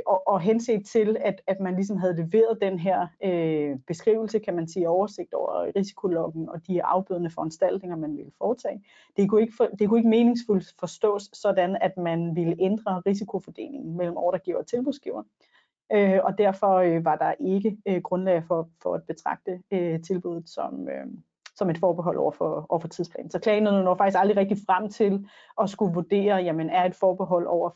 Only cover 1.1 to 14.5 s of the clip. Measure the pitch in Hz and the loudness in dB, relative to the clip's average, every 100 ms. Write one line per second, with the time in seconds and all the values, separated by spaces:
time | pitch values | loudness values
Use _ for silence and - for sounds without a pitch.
1.1 | 220 214 196 - 190 190 185 196 190 185 | 2 0 -4 -4 -4 -2 -2 -2 0 0
2.1 | 170 165 214 226 220 196 185 190 185 175 | 0 2 4 4 2 -2 -2 0 0 -2
3.1 | - 196 175 160 156 147 135 - 165 - | -4 -2 0 0 0 -2 -4 -8 -2 2
4.1 | 220 220 214 208 175 165 185 170 180 202 | 2 2 -4 -2 -4 -4 -2 0 2 0
5.1 | - - - - 78 - 196 190 - 185 | -4 -6 -4 -4 -4 -2 -2 -4 -4 -2
6.1 | 165 165 160 160 160 - 180 - 185 190 | -2 -2 -6 -8 -10 -4 -2 0 0 -2
7.1 | 175 170 165 160 - 180 190 180 165 156 | -4 -4 -6 -8 0 0 0 -6 -8 -6
8.1 | 143 - - 190 247 - 196 - - _ | -8 -12 -6 -4 -4 -6 -10 -14 -20 _
9.1 | - 196 214 226 - 233 196 208 226 226 | 0 2 4 2 0 -2 0 2 4 6
10.1 | 226 240 240 - 190 - - 175 - 214 | 6 6 4 0 0 -2 -10 -10 -2 0
11.1 | 202 202 - 208 185 180 196 185 185 170 | 0 -6 -4 0 2 2 0 -2 -2 -2
12.1 | 165 170 165 165 170 185 214 208 185 196 | 0 -2 0 0 2 0 0 -2 -2 0
13.1 | 202 208 190 - - 107 135 160 170 175 | -2 -2 -8 -8 -14 -12 -10 -8 -4 -4
14.1 | 170 175 180 - | -2 0 -2 -2